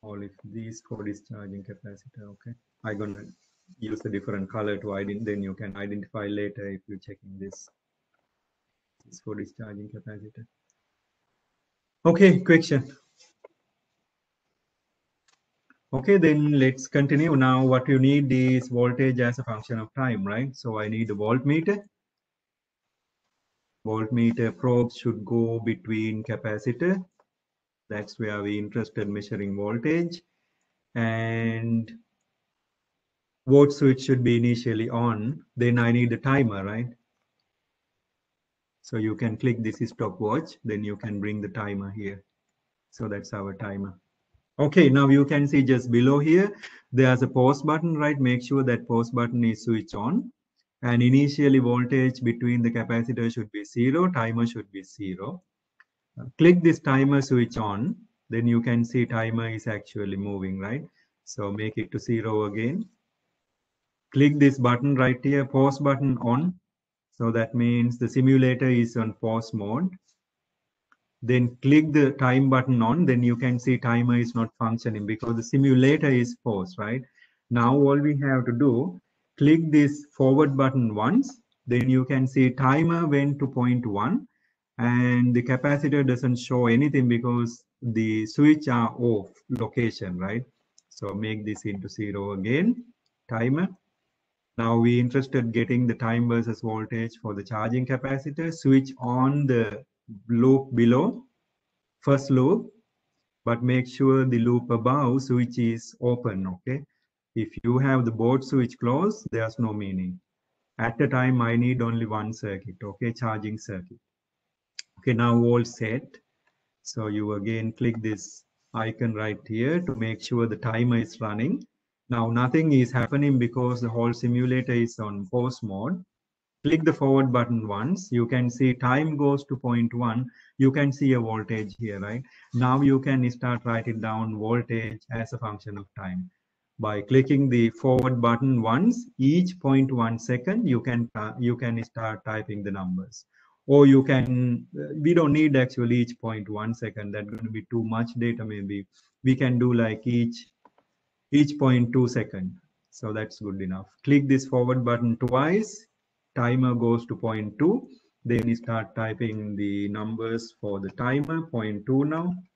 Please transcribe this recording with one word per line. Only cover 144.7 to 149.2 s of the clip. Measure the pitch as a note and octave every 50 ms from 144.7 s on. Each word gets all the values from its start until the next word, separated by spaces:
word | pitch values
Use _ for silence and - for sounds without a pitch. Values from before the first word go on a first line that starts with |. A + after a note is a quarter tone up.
| -
uh, | C#3+ D3 - - D#3+
we | D3 D#3+ F3
don't | E3+ D#3+ C#3+ C#3+
need | D3+ D#3 D3+ C#3
actually | C3 B2+ B2 - - A#2+ A#2 B2
each | B2 A#2+ A#2+ A#2+ _
point | - A2+ A2 A2 G2+ G2+
one | G#2 G#2 G#2+ A2 A#2
second. | - A#2+ G#2+ G2 A2 G#2 G2+
That's | G2+ G#2+ G#2 G#2
gonna | A2+ A2 A2 A2+
be | A2 A2 F#2+ _
too | - A#2 A2+
much | A2 A2+ A2+ A#2 A#2 - A#2+
data | A#2 A#2+ A2+ A#2 A2
maybe. | A2 G#2 G#2 G2 G2 G2+ G2 G2 _ _ _ _ _ _ _